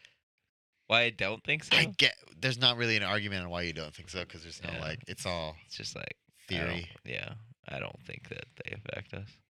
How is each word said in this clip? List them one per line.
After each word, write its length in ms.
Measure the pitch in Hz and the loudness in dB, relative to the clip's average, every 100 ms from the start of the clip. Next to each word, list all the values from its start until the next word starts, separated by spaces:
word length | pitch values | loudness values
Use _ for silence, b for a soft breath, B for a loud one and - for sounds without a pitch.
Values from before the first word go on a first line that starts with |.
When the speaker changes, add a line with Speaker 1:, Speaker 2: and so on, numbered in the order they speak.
| b b _ _ _ _ _ _ - | b b _ _ _ _ _ _ 4
Speaker 1:
Why 160 | 113 | 6
I 80 | 120 | 6
don't 320 | 107 98 110 | 2 -2 0
think 200 | - 151 | 0 0
so? 120 | - - | 4 4
Speaker 2:
I 100 | 165 | 6
get, 280 | 190 135 - - - | 6 4 4 -16 -2
there's 200 | 131 120 | 0 4
not 180 | 127 120 | 4 6
really 200 | 117 107 | 4 4
an 60 | |
argument 420 | 95 104 104 98 | 4 0 0 -2
on 60 | 90 | -2
why 120 | 87 | -2
you 100 | 87 | -2
don't 220 | 82 78 | -2 -6
think 160 | - 82 | -10 -8
so, 140 | 92 | -8
'cause 180 | 87 85 | -8 -10
there's 200 | 82 - | -14 -10
no, 80 | 85 | -8
Speaker 1:
Yeah. 80 | 82 | -4
Speaker 2:
like, 200 | 78 80 - | -4 -6 -8
it's 160 | 92 95 | -6 -4
all 300 | 87 80 80 - | -2 -4 -8 -12
Speaker 1:
It's 100 | - | -10
just 200 | - - | -8 -8
like, 200 | - - _ _ - | -10 -12 _ _ -4
I 40 | 92 | -2
don't, 100 | 85 | 0
Speaker 2:
theory. 240 | 87 85 95 - | -4 -8 -12 -8
Speaker 1:
yeah, 280 | 62 - - - - - | -8 -8 -12 -16 -18 -10
I 100 | - | -8
don't 200 | - - - | -8 -10 -14
think 220 | - - | -14 -12
that 160 | - - - | -12 -12 -12
they 100 | - | -10
affect 420 | - - - - | -10 -8 -10 -8
us. 140 | - 104 - _ | -10 -10 -14 _